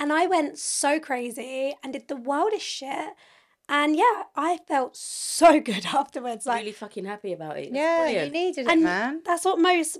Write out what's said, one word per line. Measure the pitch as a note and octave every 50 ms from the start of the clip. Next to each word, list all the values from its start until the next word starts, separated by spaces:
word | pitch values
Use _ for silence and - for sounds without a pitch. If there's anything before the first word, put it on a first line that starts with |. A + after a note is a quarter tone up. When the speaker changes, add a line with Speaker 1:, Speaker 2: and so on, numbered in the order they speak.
Speaker 1:
And | D4 D4 D4+
I | D#4+ F4+
went | F4 F#4 E4 D4 C#4+ - -
so | - - - - - C#4 D4 D#4+
crazy | D#4 - C4 B3 A#3+ B3 A3+ A3+ A#3 C4 C4 C4 C4+ C#4 C#4+ - -
and | C4 C4+
did | C#4 - -
the | C#4+
wildest | B3+ A#3 C4 C#4 D4 F#4 A4 G#4+ E4 -
shit. | - - - C4+ C4+ C#4+ - D4+ D#4 G4 _ _ _ _ _ _ _ _ _ _ -
And | C#4+ D4 D4 D4+ D#4
yeah, | D#4+ G#4+ B4 G#4+ G#4 - - -
I | C#4+ D4 E4+ F4+ E4 -
felt | - D4+ C4+ B3+ - -
so | - - - - - - - - - E4 E4+ D4+ D#4
<laughs> | - A#3+
good | G3 G3 -
afterwards. | - C#4 C#4 C#4+ - - C4 A#3+ B3 A3+ G#3+ -
Like, | B3+ A#3 A#3
Speaker 2:
Really | G#3+ G#3+ G#3
fucking | - A3 G#3 - G#3 F#3
happy | G3 G#3 G3+ - G3 E3+
about | D#3+ D#3 D#3 C#3+ D3
it. | C#3+
It's | - B3
Speaker 3:
Yeah, | C#4 D4+ E4 E4+ E4 E4
Speaker 2:
brilliant. | D4+ A3 F3+ D3+
Speaker 3:
you | C#4+ D4
needed | E4 F4+ F#4 - C#4+ B3
it, | C#4 E4+
Speaker 1:
and | D#4+ D#4+
Speaker 3:
man. | F3+ F3+ G3 A3+ C4 D4+ E4 -
Speaker 1:
that's | - F4 E4 -
what | F#4 F#4 E4+
most | E4 F4+ F4+ E4+ D#4+ - - -